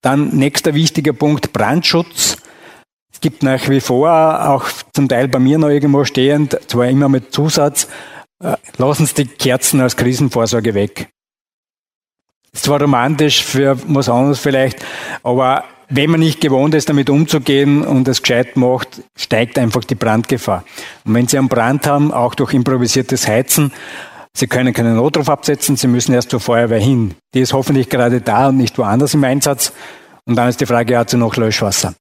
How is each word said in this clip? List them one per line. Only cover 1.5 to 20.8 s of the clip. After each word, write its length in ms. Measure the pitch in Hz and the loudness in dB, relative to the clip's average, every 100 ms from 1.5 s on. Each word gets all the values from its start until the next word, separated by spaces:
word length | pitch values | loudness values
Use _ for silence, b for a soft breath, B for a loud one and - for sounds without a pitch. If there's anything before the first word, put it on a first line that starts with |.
Brandschutz. 840 | - 107 156 - 170 170 - - - B B B B B _ _ | -2 0 0 0 -2 -2 -4 -6 -6 B B B B B _ _
Es 80 | - | -6
gibt 220 | 160 - | -6 -2
nach 260 | 139 131 - | 0 0 0
wie 120 | 135 | 0
vor, 680 | - 127 151 165 160 156 - | 0 0 4 4 2 2 0
auch 200 | 139 - - - | 0 -2 -10 -8
zum 160 | - 135 | -2 0
Teil 200 | 123 131 | 2 0
bei 100 | 131 | 2
mir 200 | 131 156 | 2 4
noch 100 | 151 | 2
irgendwo 360 | 143 143 139 | 2 2 2
stehend, 540 | 139 - 131 147 143 - - | 0 0 2 2 0 -4 -4
zwar 200 | 120 123 | -2 0
immer 220 | 131 143 | 2 2
mit 240 | 131 131 | 0 -2
Zusatz, 560 | - 156 156 143 143 - B B B B _ | -4 -2 0 0 -2 -8 B B B B _
äh, 140 | 180 - - - | -8 -8 -10 -2
lassen 300 | 131 147 151 | -2 2 0
Sie 80 | |
die 120 | - 131 | 0 -4
Kerzen 540 | - 131 127 - 147 | -4 -2 0 0 0
als 160 | 127 - | 0 0
Krisenvorsorge 760 | 123 127 143 120 113 117 110 | -2 0 -2 0 0 0 0
weg. 340 | 101 104 - - _ _ _ _ _ _ _ _ _ _ _ _ _ _ | -2 -2 -6 -16 _ _ _ _ _ _ _ _ _ _ _ _ _ _
Ist 120 | - | -6
zwar 140 | - 143 | -2 2
romantisch 640 | 143 127 127 147 151 - | 2 2 2 2 2 0
für 360 | - 135 139 127 - | -2 0 0 0 0
was 240 | 139 127 | 0 2
anderes 280 | 120 139 143 | 2 2 0
vielleicht, 460 | 147 135 131 - B B B B | 0 0 0 -2 B B B B
aber 420 | 123 123 127 139 - - _ | -2 0 2 0 -4 -20 _
wenn 220 | 131 151 | -2 2
man 100 | 165 | 2
nicht 220 | 160 143 | 2 2
gewohnt 320 | 151 131 147 | 0 2 2
ist, 160 | 156 139 | 0 0
damit 180 | 143 135 | 0 2
umzugehen 800 | 143 160 156 131 139 143 143 156 | 2 2 0 2 2 4 2 2
und 200 | 131 127 | 0 0
es 120 | 123 | 0
gescheit 360 | - 120 123 - | 0 0 0 0
macht, 440 | 127 127 - - - - | 0 0 -4 -16 -20 -16
steigt 420 | - 110 117 143 | -4 -2 0 0
einfach 260 | 117 123 | 0 -2
die 100 | - | -4
Brandgefahr. 680 | 120 113 110 110 127 - 92 B B | -4 0 0 0 -4 -2 -6 B B